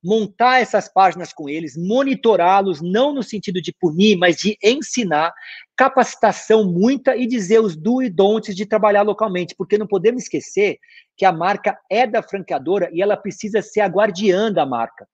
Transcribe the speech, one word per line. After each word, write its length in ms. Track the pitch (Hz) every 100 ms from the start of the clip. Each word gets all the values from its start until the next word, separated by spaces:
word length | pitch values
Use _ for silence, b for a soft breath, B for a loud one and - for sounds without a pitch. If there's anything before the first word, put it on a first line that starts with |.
montar 560 | 170 220 202 _ 247 254
essas 280 | 233 214 -
páginas 440 | - 190 175 165
com 160 | - 143
eles, 280 | 151 165 131
monitorá-los, 1040 | 180 240 277 247 226 196 170 196 196 156
não 320 | 175 196 277
no 120 | 285
sentido 360 | 220 214 190 185
de 120 | 170
punir, 440 | - 175 156 214 190
mas 200 | 180 156
de 200 | 190 208
ensinar, 680 | 202 269 233 - 208 151 165 - B B B -
capacitação 880 | 269 262 226 - 220 - - 220
muita 520 | 202 170 214 277 - 240
e 100 | 247
dizer 320 | 247 180 226
os 160 | 220 156
do 240 | 165 254
e 60 | 254
don'ts 460 | 175 196 220 220
de 120 | 185 208
trabalhar 360 | 214 214 202
localmente, 520 | 208 202 220 180 175 -
porque 220 | 185 208
não 80 | 214
podemos 380 | 196 190 254
esquecer 540 | - 151 - - 202 - b b b _
que 80 |
a 80 | 190
marca 440 | 165 175 202 208 - _
é 160 | 202 254
da 160 | 226
franqueadora 640 | - 196 175 156 131 196 175
e 100 | 165
ela 140 | 202 202
precisa 460 | 208 - 214 214
ser 180 | - -
a 80 | 202
guardiã 640 | 180 214 180 208 180 220
da 120 | 175
marca. 440 | 139 123 113 - 101